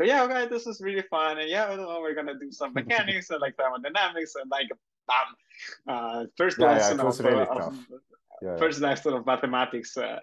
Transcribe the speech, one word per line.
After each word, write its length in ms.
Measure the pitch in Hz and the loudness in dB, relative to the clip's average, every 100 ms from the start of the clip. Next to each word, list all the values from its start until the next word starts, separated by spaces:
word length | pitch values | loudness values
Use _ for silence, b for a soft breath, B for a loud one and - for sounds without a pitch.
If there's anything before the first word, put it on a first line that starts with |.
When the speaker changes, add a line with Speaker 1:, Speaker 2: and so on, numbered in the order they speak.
Speaker 1:
"Oh, 20 | |
yeah, 200 | 190 277 | 4 4
okay, 220 | 247 254 240 | 4 0 -2
this 180 | 240 233 | -4 -6
is 160 | 202 | -6
really 220 | 196 196 190 | -4 -4 -2
fun, 300 | 160 156 156 | 0 0 0
and 100 | 156 | -2
yeah, 200 | 196 208 | 0 0
I 60 | 196 | -2
don't 120 | 180 | -6
know, 120 | 170 | -4
we're 120 | 160 | -4
gonna 240 | 151 147 135 | -4 -6 -8
do 140 | 139 | -10
some 220 | - 139 | -8 -4
Speaker 2:
<laughs> 60 | 131 | -4
Speaker 1:
mechanics 500 | 123 233 196 190 180 | 0 0 2 -2 -4
and, 100 | 156 | -4
like, 160 | 135 - | -2 0
thermodynamics," 800 | 131 127 143 185 180 165 156 | -2 -2 -2 0 0 -2 -6
and, 160 | 143 135 | -8 -6
like, 180 | 139 123 - _ _ - | -4 -4 -8 _ _ 0
bam, 220 | 127 131 - B B B B 147 | 0 0 -6 B B B B -6
uh, 380 | 123 117 120 117 - | -4 -4 -6 -6 2
first 220 | 180 - | 2 6
Speaker 2:
Yeah, 80 | 156 | 6
yeah, 60 | |
Speaker 1:
lesson 260 | 143 104 135 | 8 6 4
Speaker 2:
it 40 | 131 | 2
was 140 | 123 | 2
Speaker 1:
of, 40 | |
Speaker 2:
really 200 | 123 123 | 4 4
Speaker 1:
uh, 100 | 127 | 2
of 40 | 127 | 0
Speaker 2:
tough. 240 | 82 131 123 | -2 -6 -16
Yeah, 580 | - _ _ _ - 92 | -20 _ _ _ -10 -6
yeah. 60 | 165 | 0
Speaker 1:
first 200 | 165 143 | 0 2
lesson 320 | 143 131 151 | 0 0 0
of 100 | 131 | 0
mathematics, 720 | 123 127 127 127 127 120 117 131 | 0 0 0 0 0 -4 -8 -6
uh, 240 | 113 117 | -6 -4